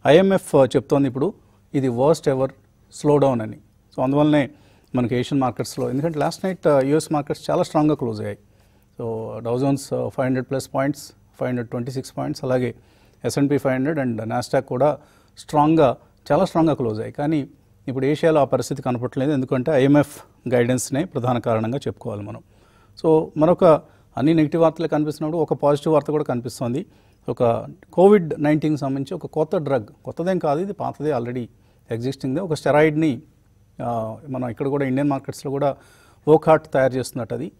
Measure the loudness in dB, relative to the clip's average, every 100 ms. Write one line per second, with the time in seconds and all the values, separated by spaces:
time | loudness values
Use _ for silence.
0 | 6 6 6 2 2 4 4 2 2 2
1 | 2 0 -4 -6 _ _ _ -2 -2 2
2 | 2 2 0 0 -2 -6 _ _ _ -4
3 | 2 4 4 0 -6 -12 _ _ _ -4
4 | 0 2 4 2 0 -6 _ _ _ -4
5 | -2 -2 -2 -2 -2 -4 -10 -6 -4 -4
6 | -4 -2 -4 -4 -6 -2 2 2 2 0
7 | 0 -4 -4 -8 -4 -2 0 0 0 0
8 | -4 -6 -8 -12 _ _ _ _ _ -12
9 | -8 -8 -10 -8 -4 -2 0 -2 -4 -6
10 | -6 -4 -2 -2 -4 -6 -4 -4 -2 -4
11 | -14 _ _ -8 -6 -4 -6 -8 -8 -8
12 | -10 -10 -8 -6 -2 -2 -2 -8 _ _
13 | _ _ -6 -2 0 0 0 -2 -2 -2
14 | -4 -4 -4 -4 -2 -4 -2 0 0 0
15 | _ _ _ -20 -4 0 4 4 4 2
16 | _ _ -2 0 2 2 2 0 -2 -4
17 | -8 -6 -2 -2 -4 -14 _ _ -10 -4
18 | -2 2 2 4 2 0 -2 -6 -4 -4
19 | -4 -2 0 0 0 -2 2 2 6 4
20 | 2 -6 -20 _ -2 0 2 0 -2 -4
21 | -4 -4 -2 -2 0 -2 -2 -4 -6 -8
22 | -10 -10 -12 -16 _ _ _ _ _ -4
23 | 2 2 2 2 2 6 6 4 0 _
24 | _ -2 2 2 2 2 2 2 -4 -2
25 | -2 -4 -6 -2 -2 0 0 0 2 0
26 | 2 -4 -2 -4 -6 -8 -6 -4 -8 _
27 | _ _ -10 0 2 0 -6 -18 -6 4
28 | 6 6 2 -2 0 2 0 -2 -4 -6
29 | -6 -8 -8 -4 -2 -2 -2 -4 -4 -16
30 | -14 -6 -4 -2 -2 -2 -4 -6 -8 -6
31 | -4 -4 -4 -8 -10 _ _ _ -10 -6
32 | -6 -6 -6 -4 -4 -4 2 4 4 4
33 | 0 -2 -10 _ _ _ _ -10 -6 -6
34 | -6 -10 -10 -8 -8 -6 -4 -2 0 0
35 | 0 -2 -6 -12 -8 -2 -2 -4 -16 _
36 | _ _ 4 4 6 2 4 0 2 0
37 | -6 -8 -8 -8 -10